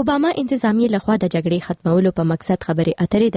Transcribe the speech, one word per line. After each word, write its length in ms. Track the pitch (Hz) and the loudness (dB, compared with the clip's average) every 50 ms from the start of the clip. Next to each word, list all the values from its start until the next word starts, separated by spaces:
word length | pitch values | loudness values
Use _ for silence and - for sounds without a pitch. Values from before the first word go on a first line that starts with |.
اوباما 340 | 269 226 285 285 294 330 - - 277 | 0 0 0 2 0 0 0 -2 -4
انتظامیې 460 | 247 277 247 - 220 214 226 233 240 214 | -2 -2 0 0 0 2 2 0 0 0
لخوا 200 | 196 - - 214 | -2 0 0 0
د 160 | 208 185 175 - | 0 0 0 -2
جګړې 240 | 170 160 175 170 175 - - | -2 -2 0 -2 -2 -2 -4
ختمولو 460 | 175 - _ 170 165 185 190 190 185 - | -8 -4 _ 2 2 4 2 2 2 0
په 120 | 165 165 165 | 0 0 0
مقصد 360 | 160 - - 185 - - - | -2 -2 -4 -4 -4 -2 -4
خبرې 220 | 165 160 165 165 - - 175 | -2 0 0 0 0 0 0
اترې 240 | - - 208 226 226 - | 0 2 2 2 2 0